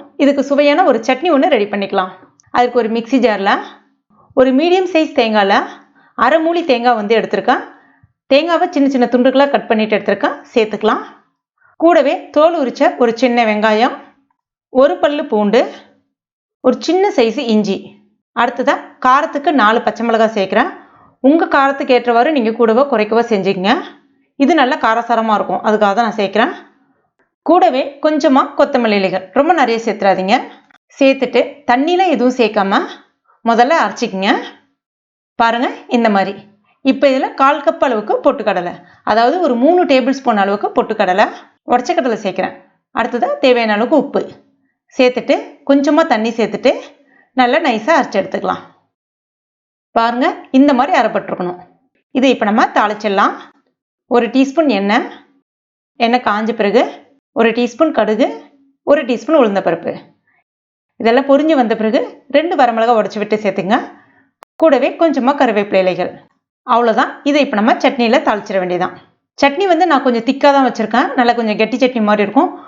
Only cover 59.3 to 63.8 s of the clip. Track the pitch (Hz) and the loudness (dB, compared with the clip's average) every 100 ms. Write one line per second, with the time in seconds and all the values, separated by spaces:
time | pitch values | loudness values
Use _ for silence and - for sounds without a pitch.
59.3 | 311 233 196 - 170 - - - _ _ | 2 2 0 -2 -4 -6 -10 -14 _ _
60.3 | _ _ _ _ _ _ - 214 240 277 | _ _ _ _ _ _ -4 0 2 4
61.3 | 277 302 302 226 220 220 240 - - - | 2 2 2 0 0 -2 -2 -4 -10 -4
62.3 | 269 330 370 247 226 226 233 196 214 208 | -2 0 0 0 2 2 2 0 -4 -4
63.3 | 214 208 196 180 247 | -2 -2 -4 -2 -2